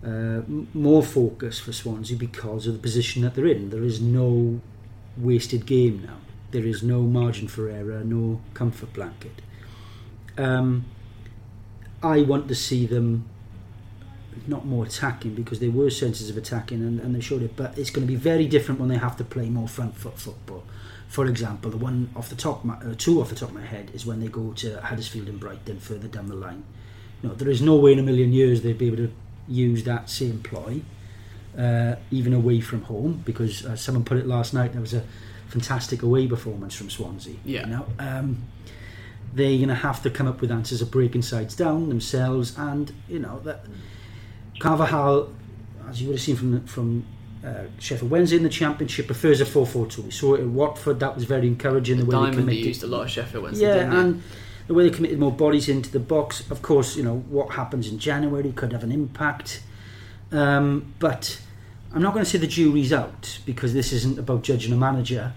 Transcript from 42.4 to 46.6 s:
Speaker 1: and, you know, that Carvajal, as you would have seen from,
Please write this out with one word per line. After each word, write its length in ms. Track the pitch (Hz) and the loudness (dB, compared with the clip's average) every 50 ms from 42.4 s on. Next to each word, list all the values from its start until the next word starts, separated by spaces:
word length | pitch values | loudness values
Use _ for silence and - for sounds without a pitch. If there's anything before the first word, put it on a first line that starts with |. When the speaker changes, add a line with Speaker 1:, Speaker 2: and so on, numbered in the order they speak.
| 123 120 - 147 | 0 -2 -4 -6
Speaker 1:
and, 340 | 147 147 139 147 147 143 - - - - | -6 -4 -2 -2 -4 -4 -6 -14 -12 -8
you 120 | 175 165 | -6 -6
know, 180 | 127 95 107 139 147 | -6 -6 -8 -10 -8
that 200 | 156 147 - - - 202 - - - - - - - - - - - - - - - - - | -8 -10 -10 -12 -16 -16 -14 -16 -16 -16 -16 -16 -16 -16 -16 -16 -16 -16 -16 -16 -16 -12 -2
Carvajal, 720 | - 147 160 151 160 - 156 147 139 143 139 143 143 - - - - - - - - - - - - 131 | 2 2 4 4 4 2 4 4 4 6 6 4 4 0 -10 -14 -16 -16 -16 -16 -16 -16 -16 -14 -14 -10
as 120 | 127 117 | -6 -4
you 80 | 127 135 | -2 -2
would 60 | 143 | -2
have 60 | 123 | -2
seen 140 | - - 135 | 0 0 0
from, 280 | 117 123 127 123 123 | 2 2 2 2 0